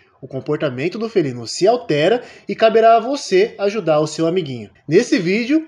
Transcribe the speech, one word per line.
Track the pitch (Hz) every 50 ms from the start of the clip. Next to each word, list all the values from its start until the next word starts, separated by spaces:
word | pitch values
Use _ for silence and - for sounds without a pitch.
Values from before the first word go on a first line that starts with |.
| _ _ _ _
O | - -
comportamento | - 131 - - 151 151 156 143 123 123 143 180 - 214
do | 226 220
felino | - 196 156 135 123 120 117 107
se | - - 175
altera | 214 240 247 - - 151 143 156 180 233 247 - - - - _
e | - 196
caberá | - 220 220 208 226 220 226 233 233
a |
você | 214 254 285 269 - - 196 185 208 226 - -
ajudar | 202 208 208 220 170 160 151 151
o | 156
seu | 151 - - 160 165
amiguinho. | 175 190 165 135 127 117 104 98 - _ _
Nesse | - 151 208 240 - 311 233
vídeo, | 165 175 196 226 240 226 302 320 311